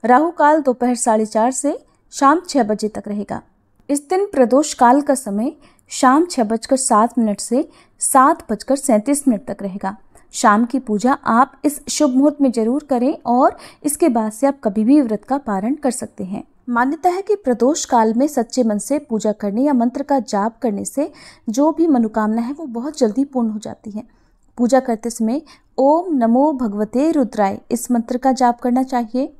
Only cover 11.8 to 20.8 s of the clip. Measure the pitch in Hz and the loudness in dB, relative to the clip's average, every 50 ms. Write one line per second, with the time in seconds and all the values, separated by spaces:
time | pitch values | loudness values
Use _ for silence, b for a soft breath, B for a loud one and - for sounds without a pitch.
11.8 | - - - - 302 294 254 254 277 302 294 294 285 269 226 233 220 226 247 294 | -10 -8 -2 0 0 2 2 4 2 2 2 2 -2 0 0 0 -2 -2 -2 -4
12.8 | 302 - 262 240 233 262 349 - _ - 240 247 269 339 - B B B B B | -2 -2 -2 0 0 -2 -2 -4 _ -2 0 2 2 2 0 B B B B B
13.8 | B 302 277 - - 233 233 233 220 220 214 - - - - - - 220 190 220 | B -6 -2 0 0 2 2 0 -2 -4 -4 0 0 0 0 0 -4 -4 -2 0
14.8 | 220 220 277 302 285 226 214 202 - - 254 285 277 - 208 190 190 226 285 311 | 2 4 4 4 4 2 -2 -6 -4 -4 -6 -4 -4 -4 -4 -4 -2 -4 -4 -2
15.8 | - 269 240 - - 208 _ - 202 180 196 247 - _ _ _ _ - 240 233 | -2 -4 -4 -4 -10 -12 _ -12 -10 -8 -8 -10 -10 _ _ _ _ -4 -2 0
16.8 | 240 269 294 320 - 370 359 370 403 - 427 403 - 262 247 - 233 254 302 330 | 0 0 -2 0 0 0 0 0 -2 -2 -4 -2 0 -2 0 2 2 2 2 0
17.8 | - - - 240 220 220 226 233 269 302 302 - 226 226 - - 254 226 208 208 | -2 0 2 2 2 2 2 2 0 0 0 -2 -4 -2 0 0 0 0 0 -2
18.8 | 196 - 277 302 294 _ 233 220 - 220 208 _ - 202 196 220 262 294 285 247 | -2 -2 -4 -4 -4 _ -6 -2 -2 -2 -4 _ -4 -4 -2 0 0 2 2 2
19.8 | 233 247 254 269 277 - 285 269 220 - - 202 196 226 233 _ - 240 202 202 | 2 0 -2 -4 -4 0 0 0 0 -2 -2 -2 -2 -2 -4 _ -4 -4 -4 -4